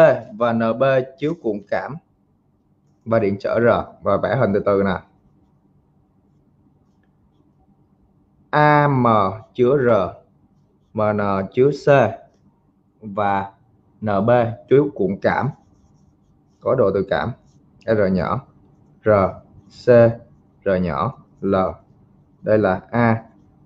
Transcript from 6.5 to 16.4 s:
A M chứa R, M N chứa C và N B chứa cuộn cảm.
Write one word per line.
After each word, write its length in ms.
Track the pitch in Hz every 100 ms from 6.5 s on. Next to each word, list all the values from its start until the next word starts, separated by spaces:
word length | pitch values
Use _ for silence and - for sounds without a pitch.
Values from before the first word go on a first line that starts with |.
| _ _ _ _ _ _ _ _ _ _ _ _ _ _ _ _ _ _ _ _
A 380 | 151 151 147 147
M 180 | 135 120 107 95 104 -
chứa 220 | - 123 143
R, 140 | 120 107 85 - _ _ _ _ _ _ _
M 60 | 110 107
N 80 | 104 101 98 95
chứa 180 | - 139
C 180 | 147 - 139 107 - - _ _ _ _ _ _ _
và 520 | 110 101 101 98 98 - _ _ _ _
N 260 | 107 101 110
B 40 | 123 113 110 -
chứa 140 | 135 120
cuộn 220 | - 95 98
cảm. 280 | - - 127 - _ _ _ _ _ _ _ _